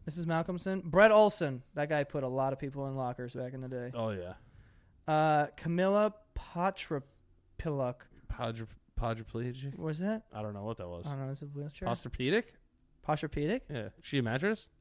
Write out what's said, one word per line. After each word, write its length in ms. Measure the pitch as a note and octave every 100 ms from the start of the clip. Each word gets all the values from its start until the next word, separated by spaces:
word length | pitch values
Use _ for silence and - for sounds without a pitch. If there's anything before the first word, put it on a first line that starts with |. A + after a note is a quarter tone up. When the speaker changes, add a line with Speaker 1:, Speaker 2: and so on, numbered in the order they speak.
| -
Speaker 1:
Missus 200 | D#3 E3
Malcolmson. 580 | E3 E3 F3+ F#3+ F#3+
Brett 260 | F3 E3 A3
Olson. 520 | G#3+ G#3+ - D3+ B2+ -
That 140 | - D3
guy 160 | D3+
put 180 | C#3+ D3
a 60 | C3
lot 240 | C3 C3+
of 80 | C3+
people 260 | C#3+ C#3 C#3
in 80 |
lockers 400 | C3+ B2+ B2 B2
back 200 | B2 B2+
in 60 | C3
the 80 | C3
day. 220 | B2+ A#2+
Speaker 2:
Oh, 160 | A#2+ A2+
yeah. 240 | G2+ F2 F2+ - - - - - _ -
Speaker 1:
Uh, 340 | D#3 D#3 D3+ C#3+ -
Camilla 580 | D#3+ E3+ F#3+ G3+ G#3+ G#3 _ -
Potrapiluk. 1600 | - F3 F#3 F#3+ - D3 - _ _ _ _ - E3 C#3+ B2+ B2 - - -
Speaker 2:
Podra-, 360 | - A#2 A2+ A2 - _ -
quadriplegic? 760 | A#2 A2+ A2 A2+ B2 B2 C#3 C3+
Speaker 1:
Was 220 | D#3+ D#3
that? 240 | F#3+ A3 -
Speaker 2:
I 80 | A2
don't 100 | G#2+
know 80 | G2+
what 120 | G#2 A2+
that 100 | F2+
was. 180 | F2 C#3+
Speaker 1:
I 40 |
don't 160 | C#3 C3+
know. 60 |
Is 100 | C#3
it 60 | C#3+
wheelchair? 340 | C#3+ C#3+ - -
Speaker 2:
Posturpedic? 560 | A#2 - - B2+ G3+ - - _ _ _ _ -
Speaker 1:
Posturpedic? 540 | D#3 D#3 - D3+ B3 -
Speaker 2:
Yeah. 160 | C#3 G#2 -
She 160 | - C#3
a 40 |
mattress? 460 | A#2 B2+ F#3+ A3 - _